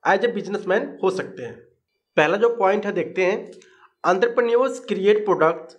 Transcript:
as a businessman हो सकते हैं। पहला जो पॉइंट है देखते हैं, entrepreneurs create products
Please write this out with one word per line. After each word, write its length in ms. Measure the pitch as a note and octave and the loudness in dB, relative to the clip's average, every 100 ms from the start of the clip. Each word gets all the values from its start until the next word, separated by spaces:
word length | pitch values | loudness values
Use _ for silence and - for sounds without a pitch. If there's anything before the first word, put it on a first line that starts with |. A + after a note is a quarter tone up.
| - | 0
as 120 | G3 | 0
a 80 | A3+ | 0
businessman 540 | G3 F#3 G3+ F3+ F3+ C#3+ - | -4 -8 -8 -2 -2 -2 -2
हो 60 | F#3+ | -2
सकते 340 | F#3 - - | -2 -8 -12
हैं। 120 | A#2 A#2 _ _ _ _ _ - | -16 -16 _ _ _ _ _ 0
पहला 200 | D3+ G3+ | 2 4
जो 120 | A#3 | 0
पॉइंट 360 | A#3 F#3+ G#3 G3+ | 2 2 2 -2
है 60 | |
देखते 300 | F3 E3 F3+ | -4 -4 -2
हैं, 300 | F3+ F3 - - - _ _ _ - | -2 -2 -8 -20 -20 _ _ _ 0
entrepreneurs 680 | F#3 A#3 A#3 A#3 A#3+ C4 - - | 2 2 2 2 2 2 -2 -6
create 280 | F#3+ F#3+ G#3+ G#3 | 0 2 2 2
products 460 | E3+ D#3 E3+ - | 2 2 0 -10